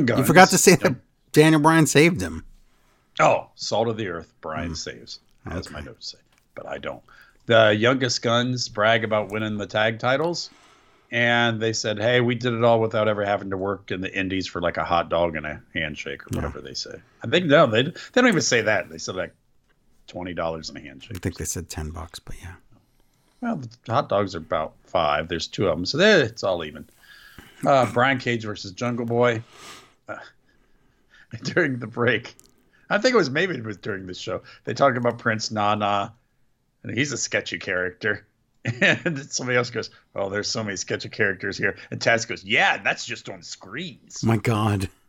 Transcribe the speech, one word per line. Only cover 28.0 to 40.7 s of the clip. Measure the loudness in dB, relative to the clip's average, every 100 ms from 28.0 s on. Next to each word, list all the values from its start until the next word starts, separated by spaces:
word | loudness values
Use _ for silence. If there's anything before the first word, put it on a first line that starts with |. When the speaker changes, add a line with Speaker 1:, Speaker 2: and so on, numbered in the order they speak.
| 2 2
Speaker 2:
Cage | -2 -4 -6
versus | -10 -12
Jungle | -6 -6 -4 -2
Boy. | 2 2 2 -6 -18 -20 -20 -20 _ -16
Uh, | -14 -16 _ _ _ _ _ _ _ _ -20 _
<laughs> | -10
during | -2 0 0 -2
the | -8
break, | 0 0 0 -4 -18 _ _ _ _ -4
I | 0
think | 4 4
it |
was, | 2
maybe | 0 -2 -4
it | -8
was | -8
during | -8 -8 -8
the |
show, | -10 -8 -8 -8 -12 -8
they | 2
talked | 2 4
about | 0 0
Prince | -2 -2 -4
Nana. | 0 0 2 0 0 -2 -10 _ _ _ _ _ _
And | -6 -2
he's | -2
a | -4
sketchy | -2 -4 -4 -8
character. | -4 -4 -4 -4 -4 -4 -8 _ _ _ -8
<laughs> | 0
And | 2 2 -2 -6 -8
somebody | -6 0 0
else | 0
goes, | -6 -8 -14 _ -6
"Oh, | -4
there's | -4 -4
so | -4
many | -6